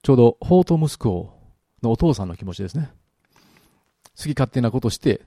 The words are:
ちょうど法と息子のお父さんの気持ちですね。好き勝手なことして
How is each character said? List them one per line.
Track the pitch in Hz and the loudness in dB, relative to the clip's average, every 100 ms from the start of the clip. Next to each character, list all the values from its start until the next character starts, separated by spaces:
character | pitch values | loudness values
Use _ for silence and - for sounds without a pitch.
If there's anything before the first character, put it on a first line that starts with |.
ち | - | 4
ょ | |
う | 127 | 6
ど | 120 - | 6 4
法 | - 180 | 2 2
と | 175 165 | 4 0
息 | 151 - | 0 -2
子 | 117 90 - _ - _ _ _ | -4 -4 -8 _ -20 _ _ _
の | 117 | -2
お | 113 | 0
父 | 170 | 0
さ | 135 | 0
ん | 92 | -6
の | 85 | -10
気 | |
持 | 95 | -12
ち | 90 | -10
で | 95 | -8
す | 143 | -6
ね。 | 147 _ _ _ _ _ _ _ _ _ _ _ _ - | -8 _ _ _ _ _ _ _ _ _ _ _ _ -14
好 | |
き | 147 | -8
勝 | 143 131 | -4 -2
手 | 131 | 0
な | 117 | -2
こ | 127 | -2
と | 120 | -4
し | - | -2
て | - - | -2 -2